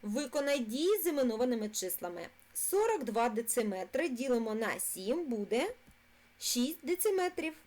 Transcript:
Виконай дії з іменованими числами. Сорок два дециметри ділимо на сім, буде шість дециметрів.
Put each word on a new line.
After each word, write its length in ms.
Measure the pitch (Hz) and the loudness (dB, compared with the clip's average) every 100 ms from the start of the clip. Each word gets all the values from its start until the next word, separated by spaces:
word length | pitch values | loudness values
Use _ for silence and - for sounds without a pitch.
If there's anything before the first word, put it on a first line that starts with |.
Виконай 560 | 208 214 285 294 277 285 | -4 -4 -2 0 2 0
дії 440 | 226 247 339 415 | 0 0 2 4
з 40 | 330 | 2
іменованими 600 | 294 254 220 254 233 214 | 2 2 2 0 0 -2
числами. 600 | - 185 - 180 175 170 - - | -4 -6 -4 -6 -8 -12 -16 -12
Сорок 500 | - - 381 453 427 | -6 0 2 4 2
два 240 | 240 226 233 | 0 2 2
дециметри 800 | 214 233 - 214 190 185 254 320 | 2 -2 0 0 -2 -4 -2 0
ділимо 460 | 240 269 240 220 | -2 0 0 2
на 260 | 220 220 - | -2 -2 -2
сім, 440 | - - 190 294 | -4 -4 -2 -2
буде 500 | 320 226 202 220 359 494 - - - - - _ | 0 -2 0 0 0 -4 -16 -20 -20 -20 -20 _
шість 380 | - 247 247 330 | -4 0 0 -2
дециметрів. 720 | 262 349 440 381 359 359 320 311 | -2 0 2 2 2 0 -6 -6